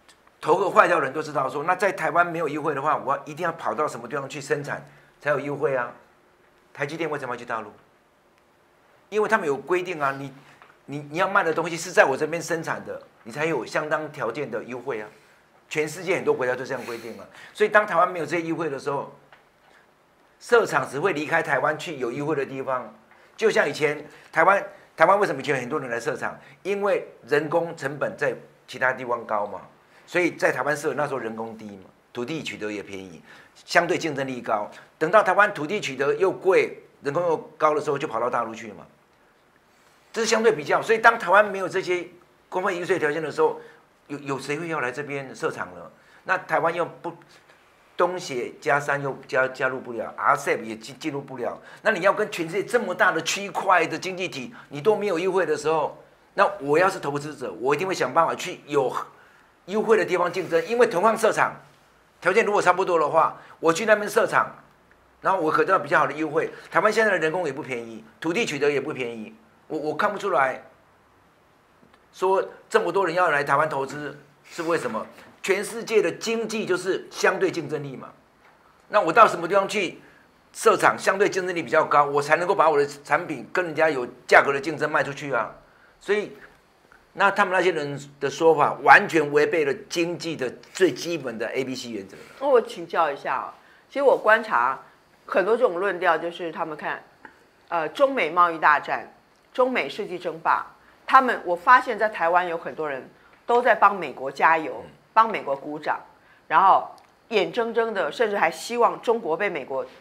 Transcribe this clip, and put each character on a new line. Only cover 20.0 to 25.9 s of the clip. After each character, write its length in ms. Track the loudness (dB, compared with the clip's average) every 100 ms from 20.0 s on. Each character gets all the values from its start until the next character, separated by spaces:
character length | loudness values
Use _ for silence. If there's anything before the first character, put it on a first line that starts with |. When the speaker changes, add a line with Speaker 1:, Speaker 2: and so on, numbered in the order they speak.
| _ _ _ _
Speaker 1:
设 240 | 2 4
厂 240 | 4 0 -2
只 100 | -2
会 140 | -2
离 140 | -2 -2
开 160 | -2
台 160 | 0 0
湾 200 | 0 -2
去 180 | -6 -6
有 140 | -6
优 140 | -4
惠 100 | -4
的 100 | -2
地 180 | -4 -6
方。 320 | -4 -6 -6 -16 _ _ _ -2
就 140 | 2
像 180 | 2 0
以 40 |
前 340 | 0 -2 -2 -10 -20 -4
台 120 | 2
湾， 200 | 4 4 0 -12 -10 2
台 80 |
湾 140 | 4 6
为 80 | 2
什 80 |
么 80 | -2
以 20 |
前 160 | -2 -2
很 80 | -2
多 100 | -6
人 120 | -4